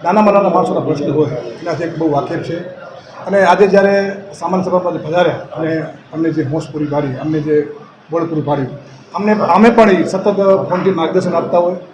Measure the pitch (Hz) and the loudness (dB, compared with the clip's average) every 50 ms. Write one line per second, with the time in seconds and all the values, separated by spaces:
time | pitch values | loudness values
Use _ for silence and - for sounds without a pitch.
0 | - 170 190 214 214 202 202 202 190 180 170 185 180 - 165 160 135 - 151 143 | 0 2 2 4 4 4 4 4 2 4 2 2 0 0 -2 -2 -2 -2 -4 -2
1 | - 165 139 151 151 131 - - - - - - 160 170 160 143 170 160 - 156 | -2 -2 0 0 0 0 -2 -8 -8 -10 -12 -10 -8 -6 -6 -4 -6 -6 -4 -2
2 | 165 156 143 139 - - 170 151 127 131 165 175 - - - - - - - - | -2 0 0 -2 -2 -4 -6 -6 -6 -6 -8 -8 -8 -12 -14 -16 -16 -18 -18 -18
3 | - - - - - 185 190 202 190 175 185 185 208 190 180 196 196 196 202 196 | -20 -20 -20 -14 -6 0 2 4 4 4 6 4 4 6 6 4 4 4 2 2
4 | 196 196 190 - - - - - 165 175 190 185 180 180 180 180 175 175 165 147 | 0 -2 -6 -10 -14 -16 -12 -8 -4 -2 -2 -2 0 0 0 0 0 0 -4 -4
5 | 131 151 160 180 180 160 135 - - - - 160 160 156 160 160 151 - - - | -6 -2 0 2 2 2 0 -4 -10 -12 -8 -6 -4 -2 -2 -4 -4 -8 -12 -16
6 | - - - 156 165 160 147 156 147 127 147 160 147 - - 151 151 147 143 147 | -18 -12 -6 -2 -2 0 0 -2 -2 -2 -2 -4 -6 -6 -6 -6 -4 -2 -2 -2
7 | 147 135 127 127 143 156 156 156 147 156 151 151 147 - - - - - - - | -2 -2 -6 -6 -4 -2 -2 -2 0 2 0 0 0 -2 -10 -16 -18 -20 -20 -20
8 | - - 160 170 165 165 160 151 127 143 147 139 131 117 - - - - - - | -12 -6 -4 -4 -2 -2 -4 -4 -2 -2 -2 -2 -2 -6 -8 -14 -16 -20 -20 -20
9 | - - - 180 202 214 214 196 - - 175 196 214 233 226 233 220 208 185 170 | -20 -12 -8 -2 0 2 2 2 2 2 4 6 6 6 6 6 6 6 4 2
10 | 156 - - 190 - 208 202 190 196 196 190 185 - - 180 180 - 190 185 170 | 0 -2 -4 -2 -2 0 0 2 2 4 2 2 2 -2 -2 0 0 0 0 0
11 | 165 156 - 180 175 180 170 170 165 - 185 175 175 175 185 180 - - | -2 0 0 -2 -2 0 -2 -2 -2 0 0 2 2 0 -2 -6 -10 -16